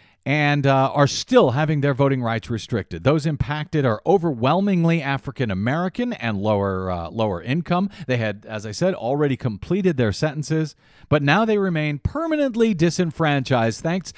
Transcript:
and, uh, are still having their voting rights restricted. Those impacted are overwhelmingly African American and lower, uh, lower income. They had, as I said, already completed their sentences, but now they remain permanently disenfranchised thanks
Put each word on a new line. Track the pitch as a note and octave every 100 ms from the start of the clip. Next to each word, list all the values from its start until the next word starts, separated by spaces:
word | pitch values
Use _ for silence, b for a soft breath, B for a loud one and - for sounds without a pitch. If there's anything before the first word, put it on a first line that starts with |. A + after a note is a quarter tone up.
| b b C3+
and, | D3 D3 C#3+ C#3
uh, | C3+ C3+
are | D3 C#3
still | - - A#3+ D3
having | B2+ D#3 D3
their | C#3+
voting | B2+ C#3 C3+
rights | A#2 A2+ -
restricted. | A2+ - A#2 - E2
Those | G#2 D#3 D#3
impacted | C#3+ - D3+ D3 D#3 C3
are | G#2+ -
overwhelmingly | F#3+ E3 A#2 B2+ F3 G3+ F3+ E3 E3
African | C3+ C3+ - - A#2
American | F#2 A2+ D#3+ F3+ - B3
and | G#3+ A#2 G2
lower, | G#2+ G#2 G2 F#2 F#2
uh, | F2 E2
lower | A2+ A2 E2+
income. | F#2+ D#3+ D#3 F3 G3+ B C#3
They | B2
had, | A2 G#2 A2
as | G#2+ G#2+
I |
said, | G2+ F3+
already | - A#2 C#3+ D3 B2+
completed | B2 G2+ - F#3+ F#3 C3+
their | A2
sentences, | - D#3 C#3+ D3 D#3+ D3+ b b b b
but | D3+
now | C#3 F3+ A3+
they | G#3
remain | F#3+ D#3+ D3+ D3
permanently | - C#4+ E4 D#4 C#4 A3 A3+ F3
disenfranchised | E3+ E3+ E3+ - D#3 C#3+ B2 B2 A2+ -
thanks | E3 F#3 -